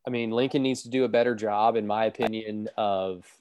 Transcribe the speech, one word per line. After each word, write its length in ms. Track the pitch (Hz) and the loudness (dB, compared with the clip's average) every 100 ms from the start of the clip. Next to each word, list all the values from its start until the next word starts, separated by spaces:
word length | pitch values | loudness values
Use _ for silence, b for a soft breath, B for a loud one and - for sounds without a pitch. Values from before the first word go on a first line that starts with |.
| 127 | -6
I 40 | |
mean, 200 | 123 113 | -4 0
Lincoln 320 | 113 135 143 | 0 2 2
needs 200 | 131 127 | 0 -2
to 60 | 120 | -2
do 140 | 131 | 0
a 60 | 123 | 2
better 260 | 117 120 113 | 4 2 2
job, 400 | 107 104 113 113 | 0 2 4 2
in 100 | 104 | 0
my 200 | 107 110 | 0 0
opinion, 640 | - 113 110 107 107 110 - | 0 -4 -4 -6 -8 -6 -4
of 480 | 104 95 95 90 - - | -2 0 -2 -6 -12 -20